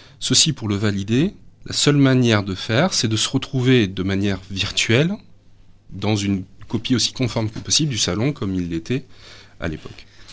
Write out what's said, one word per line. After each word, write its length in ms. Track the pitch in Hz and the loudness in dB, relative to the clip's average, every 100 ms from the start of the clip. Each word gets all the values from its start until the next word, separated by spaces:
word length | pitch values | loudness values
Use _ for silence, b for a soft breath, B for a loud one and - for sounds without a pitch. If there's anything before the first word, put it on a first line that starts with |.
| B B | B B
Ceci, 340 | - 127 160 | 0 2 2
pour 160 | - 107 | 0 -2
le 60 | 101 | 0
valider, 580 | 107 98 101 120 185 - - - - | 0 -2 0 0 0 -4 -20 -20 -8
la 80 | |
seule 240 | - - 143 | 0 4 6
manière 460 | 135 127 120 107 | 6 6 4 4
de 120 | 98 90 | 2 -6
faire, 380 | - 113 180 | -2 0 2
c'est 160 | - 113 | 0 0
de 80 | 110 | 0
se 100 | - | 0
retrouver 600 | 135 - 131 123 127 98 | -2 -2 0 4 4 4
de 160 | 95 | 0
manière 360 | 92 98 101 92 - | -2 0 0 -2 -6
virtuelle 640 | 98 - - - 113 165 208 - - - - - - - | -6 -4 -2 2 2 2 -2 -12 -20 -20 -20 -20 -20 -16
dans 260 | 98 98 107 | -6 0 0
une 300 | 101 98 95 - - | 0 -2 -4 -16 -8
copie 260 | 117 - 120 | -6 -2 0
aussi 160 | - | 0
conforme 380 | - 123 120 107 | -2 -4 -2 -4
que 100 | - | -6
possible 300 | 104 110 156 | -4 -2 0
du 80 | 113 | -2
salon 340 | - 90 139 | -2 0 -2
comme 240 | 147 101 92 | -2 -4 -4
il 140 | 87 | -2
l'était 360 | 85 - 127 - B B B B B | -6 -4 -6 -6 B B B B B
à 80 | 85 | -8
l'époque. 380 | 76 - - - B B | -8 -14 -20 -20 B B